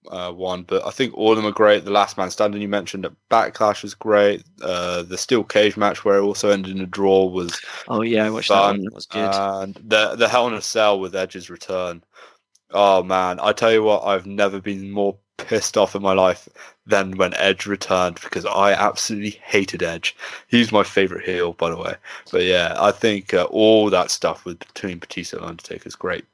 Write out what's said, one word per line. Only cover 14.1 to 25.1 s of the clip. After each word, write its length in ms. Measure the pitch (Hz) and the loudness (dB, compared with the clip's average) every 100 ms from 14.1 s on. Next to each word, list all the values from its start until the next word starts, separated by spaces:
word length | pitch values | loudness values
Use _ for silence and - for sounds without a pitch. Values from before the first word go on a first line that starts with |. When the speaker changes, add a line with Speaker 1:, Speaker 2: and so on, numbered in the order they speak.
| 98 92 | -2 -4
Speaker 1:
never 340 | 98 101 98 | -2 -2 -2
been 300 | 98 98 98 | -8 -10 -8
more 260 | 101 101 98 _ _ | -4 -4 -4 _ _
pissed 400 | - 110 - - | -4 -4 -2 0
off 180 | 98 101 | 0 0
in 60 | |
my 100 | 98 | 0
life 360 | 95 92 87 - _ - _ - | 2 2 0 -8 _ -20 _ -2
than 300 | 104 95 95 | 0 0 -2
when 160 | 92 | -2
Edge 320 | 87 98 95 101 | 0 0 0 -2
returned, 540 | 101 - 92 90 87 | -6 -2 0 0 -4
because 240 | - - | -10 -8
I 280 | 87 - 98 | -4 2 2
absolutely 680 | 98 101 - - 107 104 101 | 4 0 -2 -6 -6 -8 -10
hated 400 | - 104 98 87 | -2 0 0 -4
Edge. 320 | 85 82 - - - - _ | -6 -4 -8 -8 -16 -16 _
He's 220 | 120 113 | 2 4
my 140 | 110 | 2
favourite 400 | 98 - 95 90 | 2 2 0 -2
heel, 300 | - 90 87 | -6 -4 -4
by 160 | 85 85 | -2 -4
the 60 | 85 | -4
way. 180 | 87 90 - - - | -8 -10 -14 -20 -4
But 120 | 95 | 0
yeah, 340 | 90 90 82 82 | 2 2 0 2
I 120 | 104 | 2
think, 400 | 98 117 104 92 | 2 0 -2 -2
uh, 100 | 95 | 0
all 460 | 90 92 110 110 107 | 0 4 6 6 6
that 200 | 92 87 | 2 0
stuff 340 | - 87 80 | -2 -4 -4
with, 140 | - 87 | -10 -14
between 380 | - - 101 87 | -16 -12 -10 -10
Batista 400 | - | -12